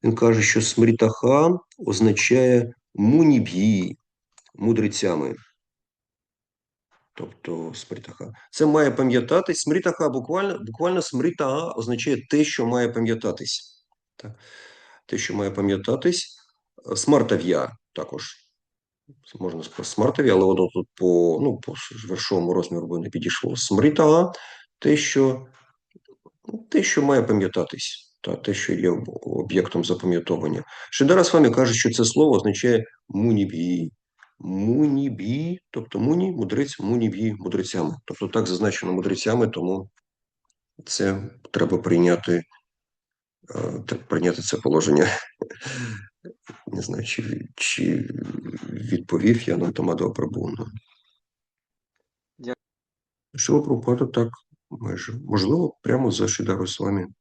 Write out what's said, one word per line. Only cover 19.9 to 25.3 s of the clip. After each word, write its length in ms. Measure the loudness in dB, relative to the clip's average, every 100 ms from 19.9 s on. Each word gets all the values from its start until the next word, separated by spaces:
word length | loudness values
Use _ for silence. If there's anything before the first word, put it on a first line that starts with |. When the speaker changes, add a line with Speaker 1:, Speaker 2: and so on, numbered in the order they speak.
| 0 0 4 4
Speaker 1:
але 100 | 6
воно 240 | 4 4 0
тут 140 | -2 -8
по, 440 | _ 2 4 4 2
ну, 160 | 0 -2
по 140 | -8
с-, 340 | -14 -16 -16 -10
вершовому 460 | -8 -2 -2 0
розміру 320 | 0 -2 -6 -6
би 120 | -8
не 100 | -6
підійшло. 480 | -6 -4 -4 -6 -6
Смрітаха, 760 | 0 4 4 6 6 6 4 -2 -18 -20 _ _
те, 180 | 2 2
що, 500 | 2 2 2